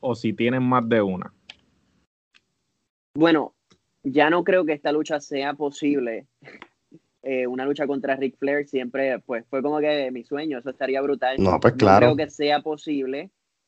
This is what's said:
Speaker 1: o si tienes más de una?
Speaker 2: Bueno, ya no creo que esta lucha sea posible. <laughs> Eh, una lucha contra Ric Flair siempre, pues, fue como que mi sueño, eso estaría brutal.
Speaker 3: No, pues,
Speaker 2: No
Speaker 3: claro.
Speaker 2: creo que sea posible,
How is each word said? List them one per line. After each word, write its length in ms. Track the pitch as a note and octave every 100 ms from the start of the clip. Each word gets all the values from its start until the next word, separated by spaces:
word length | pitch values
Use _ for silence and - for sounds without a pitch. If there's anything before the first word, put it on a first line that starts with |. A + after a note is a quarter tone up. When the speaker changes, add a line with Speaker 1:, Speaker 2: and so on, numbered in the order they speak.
Speaker 1:
o 140 | C3
si 200 | A2+ A2+
tienes 260 | G2 A#2 B2+
más 260 | B2+ B2+ A#2
de 140 | A#2
una? 320 | G2 F#2 - - - - _ _ _ _ _ _ _ _ _ _ _ _ _ _ _
Speaker 2:
Bueno, 400 | C#3+ E3 D#3+ A#2+ - _ _ _ _
ya 260 | C#3 C3+ D3
no 160 | F3
creo 220 | F3+ F#3 D#3+
que 80 |
esta 180 | D3 D#3
lucha 280 | D3+ D3+ D3+
sea 340 | - C#3+ C#3
posible. 720 | C#3+ C#3+ C#3+ D3 C#3+ A#2+ A2 - _
<laughs> 240 | - - - _ _ - _ _ C3+
Eh, 160 | C3 B2
una 160 | B2+
lucha 240 | C3+ D3 C#3+
contra 260 | C#3 C3+
Ric 240 | C3+ C3+ -
Flair 300 | C#3 C#3+ C#3+
siempre, 500 | C3+ B2 C3+ C3+ A#2
pues, 260 | - A#2 -
fue 100 | C3+
como 200 | C3+ D3+
que 320 | D3+ D3 C3
mi 100 | B2+
sueño, 380 | A2+ C#3+ D#3 B2+
eso 100 | C3+
estaría 320 | - C3 C3+
brutal. 320 | C#3+ C3+ B2+ C3+
Speaker 3:
No, 180 | G2 F2
pues, 160 | -
Speaker 2:
No 40 | A#2
Speaker 3:
claro. 360 | G#2+ G2 B2
Speaker 2:
creo 20 | C#3+
que 140 | D3
sea 300 | - D3 D3
posible, 720 | D#3 D3+ - C#3+ C3 C#3 F#3+ _ _ _